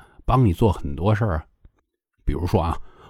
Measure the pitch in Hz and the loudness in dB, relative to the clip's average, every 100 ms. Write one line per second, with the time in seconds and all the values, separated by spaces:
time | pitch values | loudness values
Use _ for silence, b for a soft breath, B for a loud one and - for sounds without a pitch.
0 | B B - 127 117 82 113 - - 71 | B B 0 2 2 2 0 0 -6 -4
1 | 92 104 110 80 - _ - _ _ _ | 0 0 0 -2 -6 _ -20 _ _ _
2 | _ _ - 73 92 98 82 - B B | _ _ -6 -4 0 0 0 -4 B B
3 | B | B